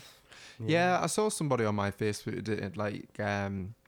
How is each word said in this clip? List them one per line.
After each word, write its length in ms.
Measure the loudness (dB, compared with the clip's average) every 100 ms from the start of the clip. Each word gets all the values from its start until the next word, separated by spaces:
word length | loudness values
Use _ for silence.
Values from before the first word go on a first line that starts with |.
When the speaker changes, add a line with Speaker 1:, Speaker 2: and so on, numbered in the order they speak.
| -10 -20 -20 -20 -18 -6
Speaker 1:
Yeah. 80 | 2
Speaker 2:
Yeah, 320 | 4 4 2
I 40 | 2
saw 220 | 2 0
somebody 360 | 0 2 4 4
on 100 | 2
my 160 | 0
Facebook 420 | 0 -2 -2 -4
who 80 | -4
did 180 | -2 -2
it, 160 | -2 -2
like, 440 | -4 -4 -8 -4
um, 560 | 0 0 0 -2 -6 -10